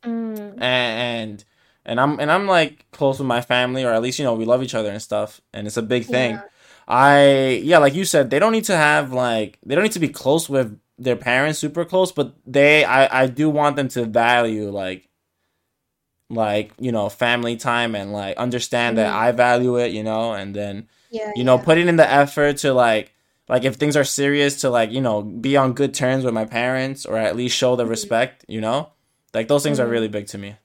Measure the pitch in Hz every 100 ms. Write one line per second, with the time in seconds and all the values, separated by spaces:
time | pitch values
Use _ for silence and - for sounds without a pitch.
0 | 240 233 226 214 208 196 123 127 123 113
1 | 120 117 110 104 _ _ _ _ - 120
2 | 135 151 151 175 202 180 156 - _ -
3 | 139 135 135 120 120 123 127 127 127 113
4 | 123 127 143 113 113 123 131 117 107 101
5 | - 104 107 - _ 107 104 107 113 123
6 | 117 123 127 107 101 _ _ - - 123
7 | 139 143 143 139 135 120 117 170 143 147
8 | 190 165 131 135 214 226 - 180 147 151
9 | 139 127 123 113 104 _ - 143 214 208
10 | 156 147 - 156 160 139 120 104 _ _
11 | 127 120 - 123 147 151 151 147 170 185
12 | 185 - 123 - - 131 143 151 147 131
13 | 135 127 131 123 156 147 147 143 135 127
14 | 117 110 117 123 117 107 104 98 92 92
15 | _ _ _ _ _ _ _ _ _ _
16 | _ _ _ 113 107 104 107 - 127 113
17 | 101 - 120 120 117 117 131 120 120 107
18 | 98 104 98 - 123 123 - 120 120 113
19 | 107 104 117 120 123 123 123 123 120 101
20 | 107 110 113 104 98 101 101 98 110 _
21 | _ 226 214 208 127 127 143 165 175 170
22 | 147 139 143 - 147 139 147 127 120 110
23 | - _ _ _ _ 127 123 107 147 147
24 | 131 - 139 143 143 139 139 120 113 120
25 | 131 107 104 95 127 139 131 127 139 139
26 | 127 131 127 113 107 117 123 131 131 135
27 | - 110 107 101 123 - 127 123 117 113
28 | 104 113 127 - _ 110 110 131 156 _
29 | _ _ _ - 113 143 147 143 120 117
30 | 110 104 101 104 101 104